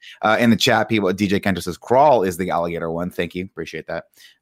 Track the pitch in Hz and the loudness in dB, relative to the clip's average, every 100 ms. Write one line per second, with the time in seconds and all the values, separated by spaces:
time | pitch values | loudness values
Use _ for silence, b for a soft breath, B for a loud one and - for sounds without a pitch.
0 | B B 104 107 120 107 - 110 107 110 | B B 0 2 4 4 2 2 2 0
1 | 95 98 101 98 101 87 90 82 - 123 | 0 0 0 0 -2 -4 -6 -10 0 4
2 | 147 120 95 85 90 80 85 82 82 82 | 6 4 2 -2 -2 -2 -2 -4 -6 -6
3 | 90 - 85 90 95 - 80 80 - 85 | -6 -6 -6 -6 -10 -10 -12 -12 -10 -10
4 | - b b b | -12 b b b